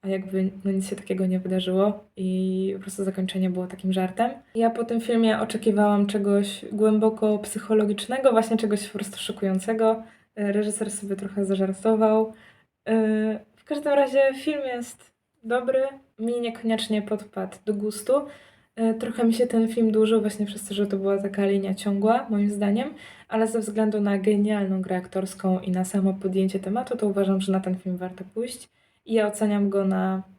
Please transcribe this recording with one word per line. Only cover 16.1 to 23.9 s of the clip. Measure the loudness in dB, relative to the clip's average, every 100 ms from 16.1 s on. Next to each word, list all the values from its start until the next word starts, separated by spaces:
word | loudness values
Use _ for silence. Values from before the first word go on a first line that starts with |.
| _
mi | -4 -2
niekoniecznie | -4 -4 -2 -2 0 -2
podpadł | -2 -6 -6 -8 -8 -8
do | -4
gustu. | -2 -4 -6 0 0 0 -14 -20 _ _ -2
E, | 0
trochę | 0 -4 0
mi | 2
się | 2 2
ten | 2 2
film | 2 2
dłużył | 4 4 4
właśnie | 2 -2 -6
przez | -6 -8
to, |
że | -2 -2
to | 0
była | 0 0
taka | 0 0 2
linia | 2 0
ciągła, | -4 -2 0 4 2 2
moim | 0 0
zdaniem, | 0 0 0 -2 -8 -20 -20 -6
ale | 0 0
ze | 0
względu | -2 0 0